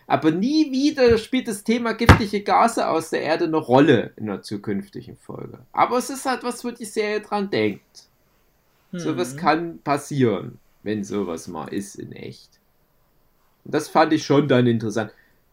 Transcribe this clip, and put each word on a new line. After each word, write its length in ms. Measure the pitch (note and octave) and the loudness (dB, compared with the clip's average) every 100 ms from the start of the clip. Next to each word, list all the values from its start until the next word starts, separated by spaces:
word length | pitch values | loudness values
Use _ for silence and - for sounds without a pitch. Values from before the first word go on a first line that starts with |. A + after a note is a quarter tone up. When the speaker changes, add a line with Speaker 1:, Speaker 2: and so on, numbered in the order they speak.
| - | -2
Speaker 1:
Aber 220 | - D#3 | 0 2
nie 420 | E3+ B3 D#4 D4 | 0 0 0 0
wieder 460 | C4 D4 B4+ A#3+ A3 | 0 0 4 4 4
spielt 300 | - B3+ A#3 | 0 -4 -2
das 160 | G3+ | -4
Thema 300 | - A#3+ A#3 | -2 -2 -2
giftige 480 | A3 A3+ A3+ G3+ G3+ | 2 6 6 4 -4
Gase 440 | G3+ F#3 A3+ G3 - | 0 2 2 2 -2
aus 220 | D#3+ D#3+ | -2 -2
der 140 | E3+ | -4
Erde 220 | C3 E3 E3 | -2 -2 0
eine 120 | D#3 | -2
Rolle 540 | D3+ B2+ D3+ A2+ - - | 4 6 8 6 2 -8
in 120 | G#2+ | -8
einer 140 | F#2+ | -8
zukünftigen 760 | - G2+ A2 G2 G2+ - - - | -8 -10 -6 -6 -6 -14 -16 -18
Folge. 420 | - - - - _ | -16 -14 -14 -16 _
Aber 260 | - E3+ B3 | 0 2 0
es 140 | B3 | -4
ist 140 | C4 C4+ | -6 -4
halt 160 | A#3+ | -4
was, 200 | B3 A#3+ | -6 -8
wo 60 | A#3+ | -10
die 160 | A#3+ G#3+ | -10 -8
Serie 360 | A3+ G#3 G#3+ | -4 -4 -4
dran 280 | G#3 G#3 G3 | -4 -4 -2
denkt. 580 | A2+ G#2+ F#2+ _ - _ _ _ _ _ _ _ _ _ | 0 0 -2 _ -20 _ _ _ _ _ _ _ _ _
Sowas 400 | F3+ D#3 D#3 B2+ | -8 -4 -4 -4
Speaker 2:
Mhm. 40 | C#3+ | -2
Speaker 1:
kann 420 | E3 D#3+ E3+ - | 0 0 -2 -8
passieren, 800 | D3 C#3+ - C#3+ A#2+ F#2 - - _ _ | -4 -4 -2 2 2 2 -6 -16 _ _
wenn 200 | G2+ G#2+ | -6 -6
sowas 440 | G2 G2+ F2+ D#2+ - | -4 -4 -4 -6 -10
mal 200 | D#2+ C2 | -12 -8
ist 220 | G2 G3 - | -8 -8 -12
in 160 | - | -16
echt. 480 | - - - - _ _ _ _ _ _ _ _ _ _ _ - | -14 -16 -18 -20 _ _ _ _ _ _ _ _ _ _ _ -6
Und 80 | |
das 160 | D3 D3+ | -4 0
fand 240 | D#3 D#3+ | 2 4
ich 100 | D#3 | 2
schon 240 | - C#3+ D3 | 4 2 4
dann 200 | B2 B2 | 4 4
interessant. 440 | A2+ A2 A2 G#2 - _ _ _ | 2 -2 -4 -6 -10 _ _ _